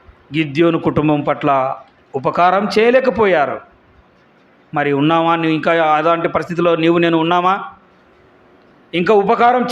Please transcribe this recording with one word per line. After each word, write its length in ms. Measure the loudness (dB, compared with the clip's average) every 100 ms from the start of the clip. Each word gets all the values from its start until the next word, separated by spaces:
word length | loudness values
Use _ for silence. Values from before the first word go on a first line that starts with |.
| -20 _ _ -6
గిద్యోను 420 | -4 0 0 0
కుటుంబం 420 | -2 -2 0 0
పట్ల 540 | -2 -2 0 0 -2 -6 -14 _ _ -6
ఉపకారం 540 | -4 0 2 2 0 0
చేయలేకపోయారు. 800 | 2 2 0 0 0 2 0 -4 -14 _ _ _ _ _ _ _ _ _ _
మరి 200 | -4 -2
ఉన్నామా? 420 | 0 2 2 0 0
నువ్వు 160 | 0
ఇంకా 440 | -2 0 0 2 2
అలాంటి 320 | 2 0 -2
పరిస్థితిలో 480 | -4 -4 -2 0 2
నీవు 220 | 2 2
నేను 200 | 2 0
ఉన్నామా? 460 | 0 0 0 -2 -6 -18 _ _ _ _ _ _ _ _ _ _ _
ఇంకా 200 | -4 2
ఉపకారం 540 | 2 2 2 2 2 2